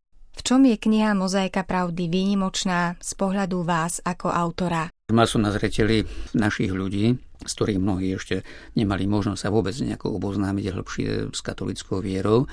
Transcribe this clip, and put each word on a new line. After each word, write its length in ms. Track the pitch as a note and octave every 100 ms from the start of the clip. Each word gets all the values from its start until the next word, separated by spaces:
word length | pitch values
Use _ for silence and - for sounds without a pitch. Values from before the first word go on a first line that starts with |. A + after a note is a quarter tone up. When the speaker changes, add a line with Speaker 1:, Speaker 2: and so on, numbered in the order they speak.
| _ - - -
Speaker 1:
V 80 |
čom 240 | - B3+ C4+
je 80 | G#3+
kniha 400 | A3 G#3+ G#3+ G3+
Mozaika 480 | F#3 G3 F#3+ G3+
pravdy 480 | F3+ F#3 F3+ E3+ F3
výnimočná 880 | F3+ F#3+ G3+ F#3+ - F#3+ F3 F3 F3
z 100 | - -
pohľadu 480 | G3 G3 F#3+ F#3
vás 400 | E3+ F3 E3+ -
ako 240 | - F3+ F3+
autora? 640 | E3+ E3+ E3+ F3 E3 D#3+ - -
Speaker 2:
Mal 160 | A2+
som 160 | A2+ B2
na 80 | G#2
zreteli 560 | G2+ G#2 - G#2+ A2 - - - -
našich 320 | G#2 - G#2 F#2
ľudí, 400 | F#2+ G2+ A2 B2 - -
s 160 | - -
ktorými 240 | G2+ G2
mnohí 400 | F#2+ F#2 F#2 F#2
ešte 240 | - F#2+ - - - -
nemali 320 | G#2 F#2+ G2
možnosť 320 | G#2 G2 F#2
sa 80 | G2+
vôbec 240 | G#2+ F#2+
nejako 400 | C3 A#2+ A2 - F2+
oboznámiť 440 | G#2 G2+ F#2+ G2 G2+ F#2
hĺbšie 320 | G2 - G#2+ G#2+ G#2+
s 80 | -
katolickou 640 | - - G2 G2 - G2
vierou, 400 | F#2+ F#2+ G2 A2+ C#3+